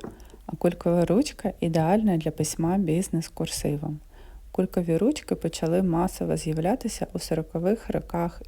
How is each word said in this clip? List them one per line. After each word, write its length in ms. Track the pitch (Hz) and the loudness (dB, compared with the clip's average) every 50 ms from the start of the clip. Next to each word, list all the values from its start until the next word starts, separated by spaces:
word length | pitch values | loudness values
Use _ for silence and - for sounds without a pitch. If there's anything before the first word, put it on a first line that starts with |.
| - - - - - - - - - | -10 -12 -14 -16 -20 -20 -20 -18 -12
А 100 | - - | -10 -4
кулькова 480 | - - 175 175 - - 175 170 175 170 | 0 0 0 0 0 0 2 4 4 4
ручка 480 | - 175 226 294 - - - - 196 - - | 4 4 4 2 0 -2 -6 -6 -6 -4 -2
ідеальна 560 | - 170 160 165 160 165 196 226 220 208 175 | 0 2 2 2 4 4 4 4 4 4 2
для 140 | 165 160 160 | 2 0 0
письма 480 | 151 - 151 156 - - 165 165 185 202 | -2 -2 -2 -2 -2 0 0 2 2 2
бізнес-курсивом. 1200 | 196 160 156 175 190 - - 165 165 - - - 160 - - - - 151 147 143 151 151 151 151 - - - - - - - - - - | 2 2 2 0 0 0 -2 -2 -2 -4 -6 -6 -6 -4 -4 -4 -2 -2 -2 -2 -4 -6 -8 -8 -12 -16 -20 -20 -20 -18 -18 -18 -18 -4
Кулькові 440 | - - 185 185 - 185 175 170 165 | -2 0 0 0 0 0 2 2 2
ручки 380 | 165 196 262 302 - - - 175 | 2 4 2 0 0 -2 -4 -4
почали 480 | - - 165 - - 170 160 170 185 | -2 -2 -4 -4 -2 0 2 2 4
масово 540 | 190 180 165 170 180 185 - - 175 165 160 | 4 4 2 2 0 0 -2 -4 -2 -2 -2
з'являтися 680 | 160 - 160 156 156 156 180 247 262 - 220 - - - - | -2 -2 -2 -2 0 0 0 0 0 -2 -6 -6 -6 -6 -6
у 60 | - 175 | -6 -6
сорокових 720 | - - 165 160 156 - - 165 170 185 220 233 - - | -4 -2 -2 -2 -2 -4 -4 0 0 0 0 0 -2 -4
роках 520 | - - - - - 170 170 170 - - - | -4 -4 -4 -4 -4 -2 -2 -4 -4 -8 -12